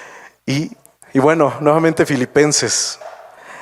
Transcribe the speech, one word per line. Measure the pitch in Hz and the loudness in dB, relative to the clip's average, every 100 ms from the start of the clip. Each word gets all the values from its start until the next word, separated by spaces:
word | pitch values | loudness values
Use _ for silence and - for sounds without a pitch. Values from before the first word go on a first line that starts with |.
| - - - _ - | -20 -20 -20 _ -6
Y, | 139 160 - _ _ - | -4 -6 -10 _ _ -6
y | 135 | 0
bueno, | 139 165 139 117 | 2 4 0 0
nuevamente | 147 156 160 160 165 | 0 2 2 2 0
Filipenses. | 139 123 143 151 - 117 - - - - - - - - - | -2 0 2 2 2 -2 -2 -6 -10 -16 -20 -20 -20 -20 -20